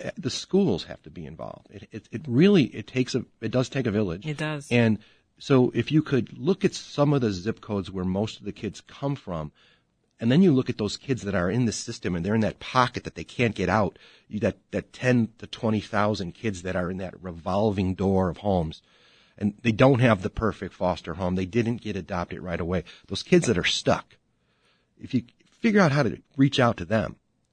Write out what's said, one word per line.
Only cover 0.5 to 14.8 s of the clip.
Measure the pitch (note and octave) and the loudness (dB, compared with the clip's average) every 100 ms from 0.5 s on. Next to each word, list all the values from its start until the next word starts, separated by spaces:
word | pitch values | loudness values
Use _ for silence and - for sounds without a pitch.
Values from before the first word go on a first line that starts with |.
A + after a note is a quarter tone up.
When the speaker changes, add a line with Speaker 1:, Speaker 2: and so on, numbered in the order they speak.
| F#3+ F#3 E2+ - | 2 2 0 -4
Speaker 1:
have | - | -14
to | D#2 | -16
be | D#2+ D2 | -16 -14
involved. | D#2+ A1 G1+ - | -12 -14 -14 -18
It, | G2+ - | -20 -16
it, | A2+ - | -18 -12
it | A2+ B2+ | -12 -2
really, | A#2+ G3 G3 | 4 6 6
it | A2+ - - | 4 -2 -6
takes | B2+ B2+ | -4 -2
a, | B2 - _ | -4 -6 _
it | A2 | -2
does | B2 B2 | -2 -2
take | C3+ A#2 | -2 0
a | |
village. | G2+ G2 F2 D3+ | 0 0 -4 -8
Speaker 2:
It | D3 | -8
does. | D#3 D3 - | -8 -8 0
Speaker 1:
And | A#2+ A2+ G#2 - _ _ _ | 4 4 2 -4 _ _ _
so | - C3 B2 B2+ | 2 4 4 0
if | - | 0
you | D3+ | 0
could | D3+ C3 - - | 2 -2 -2 -4
look | C3+ G3 | -2 0
at | F#3+ | 0
some | - - - C#3+ | -2 -8 0 2
of | C#3+ | 2
the | A#2 | 0
zip | F#2 G2 A2+ | -2 -4 -6
codes | - G2+ F#2 | -4 -4 -4
where | F#2 F#2 | -4 -2
most | F#2+ A2 - | -2 -4 -6
of | G2+ | -12
the | |
kids | - G#2+ - | -8 -10 -10
come | - - C#3+ C#3 | -18 -8 -6 -6
from, | - E2 D#2 - _ _ _ _ _ _ | -8 -8 -8 -12 _ _ _ _ _ _
and | A#2 | 2
then | C#3+ | 6
you | F#3+ | 6
look | C3 B2+ | 4 2
at | A#2 | -2
those | G#2 - | -4 -4
kids | - A#2+ | -6 -4
that | G2 F#2 | -2 0
are | F2 | 0
in | A2+ A#2 | 2 0
the | |
system | - - A2+ G2+ F2 | -2 -8 -8 -4 -2
and | F#2 | 0
they're | A2 | 0
in | |
that | G#2+ - | 0 -4
pocket | - B2+ B2 F#2 | -2 2 2 0
that | - - | -10 -12
they | D#2+ | -12
can't | - A#2+ | -2 -2
get | - F2+ | 0 0
out, | G#2+ F2+ - - - _ | 2 0 -4 -18 -20 _
you, | G#2 | -4
that, | G2+ - _ | -4 -4 _
that | G#2 | -8